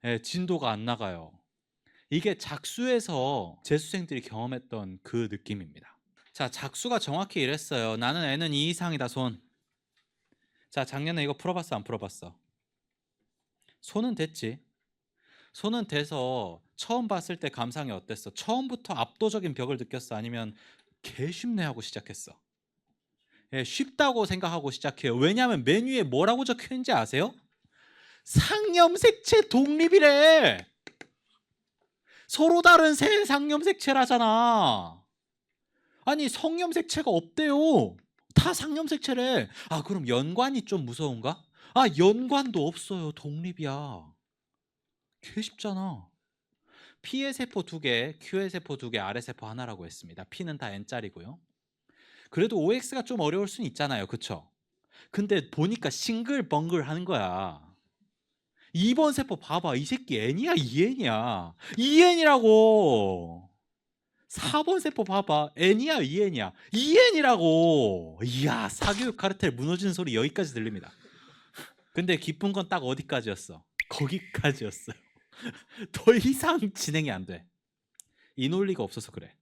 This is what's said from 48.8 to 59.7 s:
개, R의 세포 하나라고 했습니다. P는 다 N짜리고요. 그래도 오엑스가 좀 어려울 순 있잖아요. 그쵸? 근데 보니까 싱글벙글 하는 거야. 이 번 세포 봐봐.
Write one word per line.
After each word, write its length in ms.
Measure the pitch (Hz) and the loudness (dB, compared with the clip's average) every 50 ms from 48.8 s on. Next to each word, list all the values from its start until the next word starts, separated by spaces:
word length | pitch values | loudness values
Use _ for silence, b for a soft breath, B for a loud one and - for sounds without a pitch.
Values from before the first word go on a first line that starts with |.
| 127 120 | -10 -6
개, 80 | 113 110 | -6 -4
R의 240 | 98 95 104 120 120 | -4 -4 -6 -8 -10
세포 240 | - 123 - - | -12 -16 -14 -14
하나라고 400 | 107 110 123 127 117 110 92 90 | -14 -12 -12 -12 -12 -12 -14 -16
했습니다. 380 | 82 - - - 87 82 - - | -18 -18 -20 -20 -20 -18 -18 -18
P는 340 | _ - - 185 170 151 139 | _ -14 -12 -12 -12 -10 -10
다 120 | 127 113 98 | -10 -10 -10
N짜리고요. 680 | 98 101 - - 123 113 101 _ - 85 101 143 175 _ _ _ _ _ _ _ _ _ b b b b b b b b b | -12 -12 -10 -10 -10 -10 -10 _ -16 -20 -20 -20 -20 _ _ _ _ _ _ _ _ _ b b b b b b b b b
그래도 280 | - - 180 226 233 196 | -2 -2 0 0 0 0
오엑스가 440 | 151 170 220 254 - - - 262 240 | 0 0 0 0 -2 -6 -8 -8 -6
좀 180 | - 254 226 | -6 -4 -2
어려울 260 | 165 151 165 190 202 | -2 0 0 -2 -4
순 180 | 196 - - 240 | -4 -6 -8 -8
있잖아요. 400 | 135 - - 147 143 135 110 98 92 | -8 -4 -4 -4 -2 -2 -4 -4 -6
그쵸? 420 | - 113 - - 107 92 - _ _ _ _ _ _ _ _ b b b b b b | -8 -10 -8 -8 -10 -10 -12 _ _ _ _ _ _ _ _ b b b b b b
근데 360 | - 202 202 208 185 139 - | -6 -2 0 0 -2 -2 -4
보니까 400 | - - 151 185 220 226 - 147 | -2 -2 0 0 0 -2 -4 -6
싱글벙글 1000 | 131 - - - 226 226 233 226 285 277 214 151 - 147 156 165 175 170 147 127 | -6 -4 -6 -4 -4 -4 -4 -4 -4 -4 -2 -2 -2 -2 -2 0 -2 -2 -2 -2
하는 160 | 156 165 180 | -6 -8 -6
거야. 600 | - 190 127 101 92 90 92 98 92 82 73 73 - _ _ _ _ _ _ _ _ _ _ _ _ _ _ _ _ _ b b b b | -4 -4 -2 -2 -2 -4 -4 -6 -6 -8 -12 -20 -20 _ _ _ _ _ _ _ _ _ _ _ _ _ _ _ _ _ b b b b
이 200 | 165 185 220 254 | 0 2 2 4
번 180 | 254 320 302 277 | 4 4 2 2
세포 240 | 285 277 269 202 | 0 -4 -4 -6
봐봐. 400 | 156 - - 151 170 170 170 | -10 -6 -4 -4 -2 -2 -2